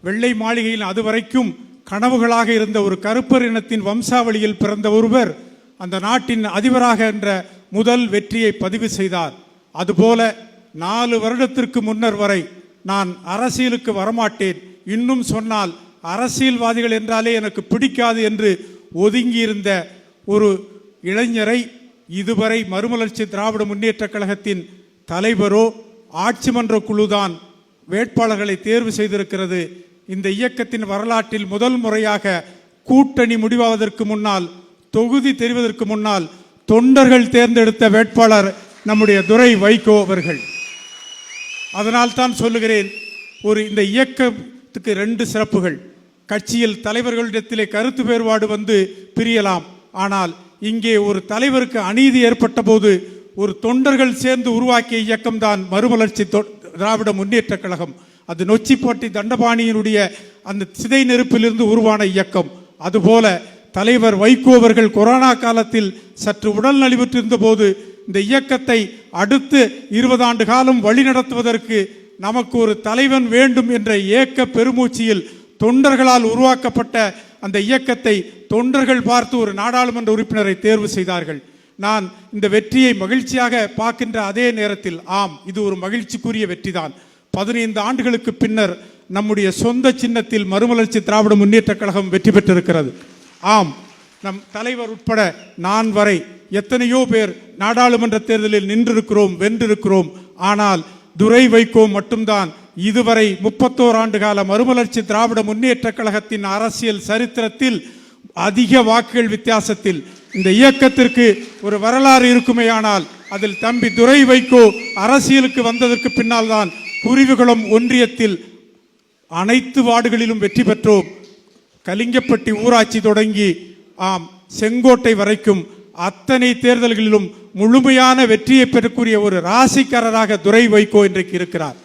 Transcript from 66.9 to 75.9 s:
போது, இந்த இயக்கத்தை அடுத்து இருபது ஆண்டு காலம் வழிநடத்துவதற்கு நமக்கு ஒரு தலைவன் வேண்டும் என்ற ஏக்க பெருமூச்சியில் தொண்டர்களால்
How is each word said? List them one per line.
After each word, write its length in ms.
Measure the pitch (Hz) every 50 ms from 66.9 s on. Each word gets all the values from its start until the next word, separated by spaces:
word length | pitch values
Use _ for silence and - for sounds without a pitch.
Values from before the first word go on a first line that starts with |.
| 254 240 247 247 254 247 220 220 247 226 202
போது, 220 | 220 220 214 214 196 190 - - - - - -
இந்த 120 | - 185 196 202 202
இயக்கத்தை 480 | 262 277 269 269 269 254 262 254 240 233 208 180 - - - _ - 175
அடுத்து 400 | 196 208 269 269 269 269 294 277 247 214 - - - - 202 220
இருபது 240 | 247 247 254 233 247 240
ஆண்டு 160 | 240 220 220 202
காலம் 300 | 240 254 262 262 262 240 202
வழிநடத்துவதற்கு 920 | 208 220 254 269 262 254 254 254 262 262 240 226 240 226 220 226 - 226 214 196 190 - - - - _ - 190
நமக்கு 320 | 202 220 247 240 247 254 240 226
ஒரு 100 | 214 214 220 - 214
தலைவன் 380 | 220 247 277 269 269 269 247 233 220
வேண்டும் 340 | 240 269 269 247 247 247 240 247
என்ற 160 | 233 208 226 220 202 196 190 208 247
ஏக்க 280 | 262 262 262 269 254 254 254
பெருமூச்சியில் 640 | 233 233 254 247 240 254 240 240 - 233 226 214 190 151 - - - - _ _ _ 208
தொண்டர்களால் 640 | 220 240 262 269 285